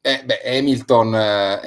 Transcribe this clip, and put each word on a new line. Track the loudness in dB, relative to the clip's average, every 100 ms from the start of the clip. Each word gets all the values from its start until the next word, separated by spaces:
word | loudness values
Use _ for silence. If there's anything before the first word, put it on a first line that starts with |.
Eh, | -2 -4
beh, | -2 -4
Hamilton, | -2 -2 0 -2 2 2 4
eh, | 0 0 0 0 -2